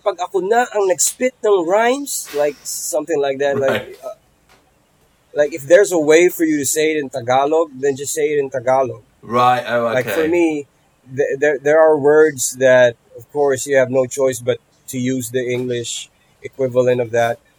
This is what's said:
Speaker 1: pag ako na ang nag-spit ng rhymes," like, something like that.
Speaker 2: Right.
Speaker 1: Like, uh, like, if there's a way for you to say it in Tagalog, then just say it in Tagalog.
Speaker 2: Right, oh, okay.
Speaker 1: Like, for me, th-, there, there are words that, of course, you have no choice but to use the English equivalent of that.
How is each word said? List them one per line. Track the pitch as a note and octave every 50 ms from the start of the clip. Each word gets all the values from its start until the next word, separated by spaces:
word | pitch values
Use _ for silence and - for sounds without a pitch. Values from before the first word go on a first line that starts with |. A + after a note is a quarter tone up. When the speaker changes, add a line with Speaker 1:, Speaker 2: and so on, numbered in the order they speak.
| -
Speaker 1:
pag | G#3 F#3+ E3
ako | F3 F3 - F#3+ F3+
na | F#3+ A3+ A#3 B3 -
ang | - G#3 G3 F#3 F3+
nag-spit | E3+ - - - - B3 B3+ - _
ng | - G#3+ G3+ F#3+ E3+
rhymes," | D#3+ F#3+ G#3+ A3+ A#3+ B3+ C#4 C#4+ B3+ - - - - -
like, | C#3+ D3 D3+ C#3 - -
something | - - - - - - D3+ D3+ D3 E3
like | D3 C#3 C#3 C#3 C3+
that. | C#3 C#3+ C#3
Speaker 2:
Right. | C#3 C3+ C3+ B2+ G#2+ - -
Speaker 1:
Like, | - - -
uh, | C3 A2+ _ _ _ _ _ _ _ _ _ _ _ _ _ _ _ _ _ _ _ _ _ _ _ -
like, | C#3+ D3 D3 D#3
if | D#3+ C3+
there's | C3+ E3 F#3+ G#3 G3 F#3
a | E3+
way | D3+ D3 D#3 E3 F3 F3+
for | F3 - E3+
you | D#3+ D#3 D3
to | C#3 -
say | - D3+ D3+ D#3 D#3
it | D#3
in | C#3+ C3
Tagalog, | - C3+ A#2 A#2 B2 C3+ C#3 D3 D#3 D#3+ E3 D#3 C3+ B2+
then | C3 C#3+ C3+
just | C3 C#3+ C3 -
say | D#3+ D3 D3+ D3+
it | D3
in | C#3 C3+ -
Tagalog. | C3 A#2 B2 C3 C3+ C3+ B2 A#2 - - _ _ _ -
Speaker 2:
Right, | G2+ A2+ A#2+ B2 B2 B2+ A#2+ A#2+
oh, | G#2+ A#2 A#2+ A#2+ A#2
okay. | A2
Speaker 1:
Like, | B2+ B2 A#2+ -
for | E3 D#3+ D#3
me, | E3+ F3 E3+ E3 D#3 D3 C#3 - _ _ _ _ _ _ _ B2
th-, | C3 B2+ C#3+ - C3 C#3
there, | C#3 D3+ D3+ B2+
there | C#3 D3 D3+ D#3+
are | D#3+ D#3 D#3
words | D3+ C3 C#3+ D3+ D#3 D#3 D#3 C#3+ B2+ - - - B2+
that, | C3 C3 B2+ B2+ B2 A#2+ A#2+ - _ _ _
of | B2 A#2 _ _
course, | D3 C#3+ C#3+ C3+ B2+ -
you | C#3+ C#3 C3+
have | B2+ B2
no | B2+ C3+ C3
choice | B2 - C#3 C3+ C3 C3 B2+ B2
but | B2 A#2+ - _ _ _ _ _ - -
to | C3
use | B2 B2+ C3 C3 A#2+ A2+ A#2+
the | C3
English | B2 A#2+ B2 B2 B2+ B2 B2 A#2+ A#2 - - - - - _ _ _ _ _ _ -
equivalent | - - - C3+ C3 A#2+ B2+ B2 B2 B2 B2
of | A#2+ A2+ A2
that. | A#2 A#2 A#2 A#2 - _ _ _